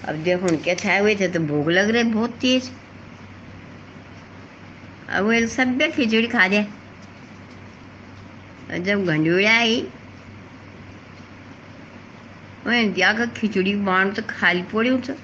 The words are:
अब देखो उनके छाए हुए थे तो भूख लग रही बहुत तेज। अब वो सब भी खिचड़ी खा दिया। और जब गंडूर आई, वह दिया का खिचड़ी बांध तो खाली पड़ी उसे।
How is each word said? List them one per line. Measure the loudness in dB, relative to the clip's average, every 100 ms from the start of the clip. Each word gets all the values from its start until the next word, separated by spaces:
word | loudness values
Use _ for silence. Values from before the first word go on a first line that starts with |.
अब | -4
देखो | -2 2 2 4
उनके | 2 2
छाए | 0 2 4
हुए | 4
थे | 4 2
तो | 2
भूख | 2 2 4
लग | 4 4
रही | 4
बहुत | 4 2 0
तेज। | 0 2 2 0 -14 -18 -18 -18 -18 -18 -18 -18 -18 -18 -18 -18 -18 -18 -18 -18 -18 -18 -18 -18 -18 -18 -18 -4
अब | 0
वो | 4 4 2
सब | 2
भी | 2 4 2
खिचड़ी | 2 4 4 2
खा | 2 4
दिया। | 4 2 -6 -18 -18 -18 -18 -18 -18 -18 -18 -18 -18 -20 -18 -18 -18 -18 -18 -18 -18 -8
और | -4
जब | 0 2 2
गंडूर | 2 4 4
आई, | 4 4 4 0 -2 -10 -18 -18 -18 -18 -18 -18 -18 -18 -18 -18 -20 -20 -18 -18 -20 -20 -18 -18 -18 -18 -18 -20 -20 -20 -18 -8 0
वह | 2 4
दिया | 4 4
का | 4 -2
खिचड़ी | 0 0 2 2
बांध | 2 2 4 4 0
तो | -6
खाली | 0 2 2
पड़ी | 0 0 2
उसे। | 2 -2 -10